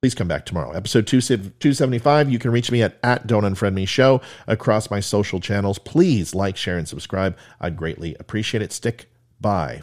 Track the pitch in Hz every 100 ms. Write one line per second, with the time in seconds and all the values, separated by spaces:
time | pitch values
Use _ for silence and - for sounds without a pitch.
0 | 131 - 90 71 - 87 64 80 - 117
1 | 107 131 123 123 98 - 147 139 131 120
2 | 131 147 143 123 123 120 120 123 107 -
3 | 120 123 110 110 104 95 104 95 95 -
4 | 131 131 - - - 110 - 107 - 104
5 | 95 104 101 92 - 101 98 98 - 156
6 | 180 120 82 92 98 95 - 90 80 73
7 | - 95 95 90 - - 87 82 80 -
8 | 82 - - 107 110 117 104 - 117 113
9 | - _ _ _ 113 98 80 60